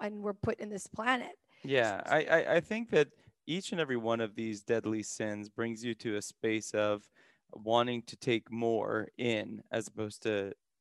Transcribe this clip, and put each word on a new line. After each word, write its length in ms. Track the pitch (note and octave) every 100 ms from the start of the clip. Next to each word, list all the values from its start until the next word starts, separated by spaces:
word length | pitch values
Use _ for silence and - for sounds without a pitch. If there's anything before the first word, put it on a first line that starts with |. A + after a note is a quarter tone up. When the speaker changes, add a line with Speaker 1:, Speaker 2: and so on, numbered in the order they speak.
Speaker 1:
and 220 | G#3 G#3
we're 120 | G#3
put 260 | G3 - -
in 80 | G#3
this 180 | G3+ -
planet. 460 | - A#3 B3+ - - _ _
Speaker 2:
Yeah, 380 | C3+ C3+ A2 F#2+
I, 200 | - D#3
I, 300 | - E3 - E3
I 40 |
think 300 | - G#3+ A3+
that 180 | E3+ D3 _ _ _ -
each 260 | F3 -
and 80 | F3
every 160 | C#3+ A#2+
one 240 | A2 A#2
of 140 | A2
these 280 | A2+ A2+ G#2
deadly 400 | - A2+ G#2+ A2
sins 460 | G#2 - G#2+ G#2 G#2
brings 340 | - A#2 A2
you 100 | A#2+ A2
to 200 | A#2+ G#2
a 60 |
space 500 | - - A2+ A2 -
of 340 | G#2+ G#2 G#2 - _ _ _ _
wanting 500 | - G#2+ A#2 B2 A#2+
to 140 | - -
take 340 | - A2+ -
more 580 | A2+ A#2 A2+ G2+ A2 G2+ -
in 460 | A#2+ A2 G2+ G#2 -
as 160 | A2+ G#2+
opposed 340 | A2 G#2+ -
to 280 | A2+ G#2 G2 - _ _